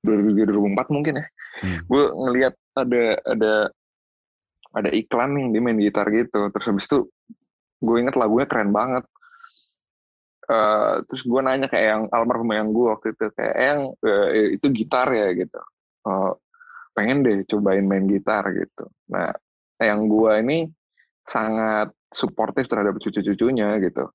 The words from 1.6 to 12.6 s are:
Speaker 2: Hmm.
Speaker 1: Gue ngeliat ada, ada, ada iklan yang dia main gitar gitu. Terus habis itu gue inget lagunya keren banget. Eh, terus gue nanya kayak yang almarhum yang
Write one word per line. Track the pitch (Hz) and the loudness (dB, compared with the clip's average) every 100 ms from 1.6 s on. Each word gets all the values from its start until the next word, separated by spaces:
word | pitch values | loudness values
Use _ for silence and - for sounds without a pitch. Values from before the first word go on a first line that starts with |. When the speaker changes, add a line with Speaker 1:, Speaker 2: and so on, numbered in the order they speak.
Speaker 2:
Hmm. | 95 85 90 | -8 -8 0
Speaker 1:
Gue | 131 143 | 2 2
ngeliat | 80 131 123 131 - _ | 0 -2 2 0 -2 _
ada, | - 127 123 117 - | -4 0 2 2 0
ada, | - 113 110 107 104 _ _ _ _ _ _ _ _ _ _ | -2 0 2 2 0 _ _ _ _ _ _ _ _ _ _
ada | 117 92 | -4 -2
iklan | 76 - 120 131 143 | -2 -2 -2 0 -2
yang | 127 | 0
dia | 107 | 0
main | 123 110 | 0 2
gitar | 104 101 104 | 2 2 0
gitu. | 110 120 104 101 | 0 0 -2 -2
Terus | 101 - | -4 -2
habis | 98 - | -4 0
itu | 143 - _ _ - _ _ _ _ | -2 -2 _ _ -20 _ _ _ _
gue | 113 117 | 0 0
inget | 123 135 | 0 0
lagunya | 110 113 135 | 2 2 0
keren | 120 101 | 0 0
banget. | 104 123 127 - _ - - - _ _ _ _ _ _ _ _ _ - | 0 0 -4 -6 _ -20 -20 -20 _ _ _ _ _ _ _ _ _ -2
Eh, | 113 107 107 107 - - | 2 2 2 2 0 -6
terus | 131 | -8
gue | 123 123 | -2 0
nanya | 131 135 135 | 2 0 0
kayak | 104 107 | 2 2
yang | 107 110 | 0 0
almarhum | 117 117 120 117 | -2 0 0 0
yang | 107 | 0